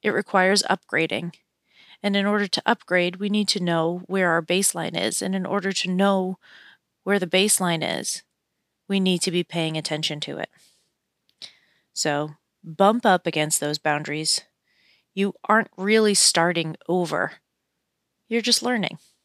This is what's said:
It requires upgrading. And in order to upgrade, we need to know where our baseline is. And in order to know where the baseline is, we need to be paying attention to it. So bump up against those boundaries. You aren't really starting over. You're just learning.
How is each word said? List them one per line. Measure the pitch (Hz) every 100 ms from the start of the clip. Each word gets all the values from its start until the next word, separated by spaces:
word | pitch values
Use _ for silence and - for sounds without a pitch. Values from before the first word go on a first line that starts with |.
It | 214
requires | 147 - 196 185 202
upgrading. | - 196 _ 151 160 214 170 - _ _ _ _ - -
And | 202 202
in | 202
order | 208 202
to | - -
upgrade, | 240 - 180 175 180
we | 208
need | 208 202
to | 202
know | 175 170 160 175 185
where | 190 180
our | 165
baseline | 160 180 196 175 165 165
is. | 185 -
And | -
in | 190 180
order | 202 190
to | 185 180
know | 185 196 196 185 185 _ - - _ _ _ -
where | 202
the | 175
baseline | 185 208 - 180 165
is, | 147 78 - - _ _ _ _ _ _ _
we | 196
need | 185 180
to | -
be | 175 170
paying | 175 160 160
attention | 151 156 156 147
to | 147 143
it. | - _ _ _ _ _ _ _ _ _ - _ _ _ _
So | - 160 147 151 147 _ _ 165
bump | 156 196 233 226
up | 185 -
against | 156 151 -
those | 147 151
boundaries. | 156 147 147 151 156 - - _ _ _ _ _ _
You | - 196 - -
aren't | 214 - -
really | 196 220 214
starting | 196 - - 170 170 160 156 -
over. | 180 170 151 147 - _ _ _ _ _ _ _ _ _
You're | 226
just | 226 240
learning. | 240 247 190 - _ _